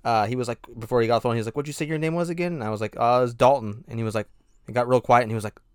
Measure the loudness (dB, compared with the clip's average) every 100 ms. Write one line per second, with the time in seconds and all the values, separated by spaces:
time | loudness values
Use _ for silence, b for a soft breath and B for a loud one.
0 | 0 0 0 -2 -4 -6 -12 -14 -2 0
1 | 2 2 2 -2 -4 -6 -8 -8 -6 -2
2 | -2 -2 -4 -4 -4 -4 -4 -4 -6 0
3 | 2 4 2 4 4 4 -2 -10 -10 -6
4 | -4 -4 -6 _ _ _ -6 -2 2 2
5 | 6 4 4 -4 -6 -12 _